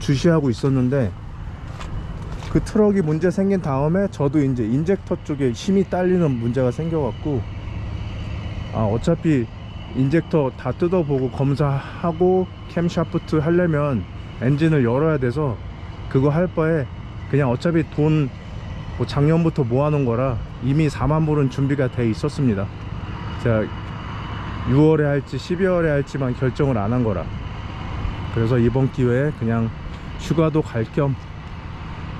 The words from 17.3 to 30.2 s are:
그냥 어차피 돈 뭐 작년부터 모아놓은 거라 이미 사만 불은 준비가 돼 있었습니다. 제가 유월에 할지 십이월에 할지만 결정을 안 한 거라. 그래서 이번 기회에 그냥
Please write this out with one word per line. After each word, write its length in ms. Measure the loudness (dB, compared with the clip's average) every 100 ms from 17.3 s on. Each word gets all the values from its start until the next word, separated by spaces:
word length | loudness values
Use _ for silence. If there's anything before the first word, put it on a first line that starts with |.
그냥 200 | 2 2
어차피 320 | 2 2 2 2
돈 380 | 2 4 4 2 -4 -12 -12 -10 -10 -8 -4
뭐 80 | -2
작년부터 560 | 2 4 4 2 2
모아놓은 400 | 2 2 2 2
거라 340 | 2 2 0 -2 -6 -4
이미 280 | 0 2 2
사만 360 | 2 0 2 2
불은 240 | 2 2
준비가 400 | 0 0 2 0
돼 200 | 2 0
있었습니다. 580 | 0 -2 0 2 2 -2 -6 -10 -8 -8 -8 -8 -2
제가 220 | 2 2 0 -4 -10 -10 -10 -10 -8 -8 -8 -6 2
유월에 360 | 6 6 6 4
할지 320 | 0 -2 -6
십이월에 520 | -4 0 2 2 2
할지만 460 | 2 0 -2 -2 0
결정을 420 | 0 2 2 2
안 140 | 2
한 140 | 2 2
거라. 180 | 0 -2 -6 -8 -10 -10 -10 -8 -6 -4 -4 -4 0
그래서 220 | 2 4
이번 340 | 4 4 2
기회에 400 | 2 2 2 0 -2
그냥 300 | -2 0 0 -4 -10 -10 -10 -8